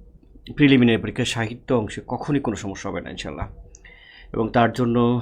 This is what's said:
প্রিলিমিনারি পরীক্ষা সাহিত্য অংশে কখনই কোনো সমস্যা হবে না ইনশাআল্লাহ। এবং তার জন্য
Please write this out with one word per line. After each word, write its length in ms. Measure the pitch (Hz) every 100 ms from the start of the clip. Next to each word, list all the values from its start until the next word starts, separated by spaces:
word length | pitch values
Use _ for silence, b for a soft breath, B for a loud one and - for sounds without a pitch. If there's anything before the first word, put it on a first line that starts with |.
| - - _ - - 113
প্রিলিমিনারি 460 | 143 135 120 110
পরীক্ষা 220 | 104 104
সাহিত্য 500 | 120 117 110 117 -
অংশে 260 | 127 104 - -
কখনই 340 | 123 - 143
কোনো 160 | 135 101
সমস্যা 340 | 104 95 101
হবে 100 | 87
না 100 | -
ইনশাআল্লাহ। 380 | - 90 73 - - - - B B B B B
এবং 200 | 113 110
তার 200 | 123 117
জন্য 480 | 117 120 120 120 123